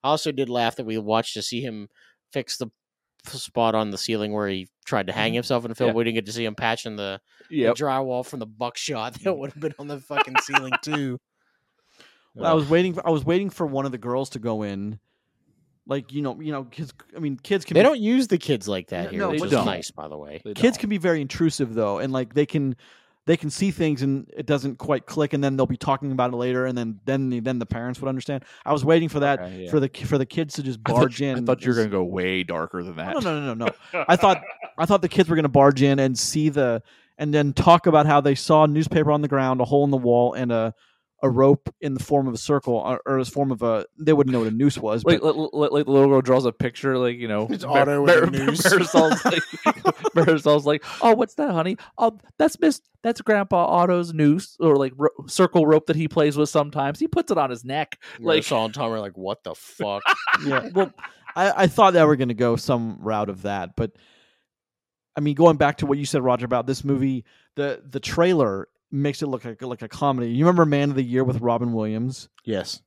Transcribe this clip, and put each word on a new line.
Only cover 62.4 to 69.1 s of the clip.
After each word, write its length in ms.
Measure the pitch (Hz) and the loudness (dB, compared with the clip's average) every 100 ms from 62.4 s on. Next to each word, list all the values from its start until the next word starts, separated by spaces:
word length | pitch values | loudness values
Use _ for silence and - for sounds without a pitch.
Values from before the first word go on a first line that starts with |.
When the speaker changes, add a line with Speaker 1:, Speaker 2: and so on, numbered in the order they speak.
| 120 | 0
Speaker 3:
some 420 | 117 - 123 113 101 | 0 0 -2 -2 -6
route 280 | 104 107 104 | -4 -4 -4
of 140 | 95 | -6
that, 280 | 101 98 87 - | -6 -6 -8 -6
but, 140 | 113 _ _ _ _ _ _ _ _ _ _ _ _ - | -6 _ _ _ _ _ _ _ _ _ _ _ _ -4
I 40 | |
mean, 140 | 147 | -2
going 220 | 143 170 151 | 6 6 6
back 220 | 147 147 | 2 0
to 80 | 147 | -2
what 120 | 143 | -2
you 80 | 143 | 0
said, 160 | 151 | 0
Roger, 220 | 127 123 120 | 2 0 0
about 200 | 123 120 | -2 -2
this 180 | 131 | -4
movie, 400 | 139 139 135 131 - _ _ - | -2 0 0 -2 -8 _ _ -6
the, 260 | 143 123 | -6 -6
the 140 | 139 135 | -10 -10
trailer 680 | - - 175 170 120 95 - _ _ | -6 2 4 4 2 -2 -10 _ _
makes 300 | 139 143 | -2 -2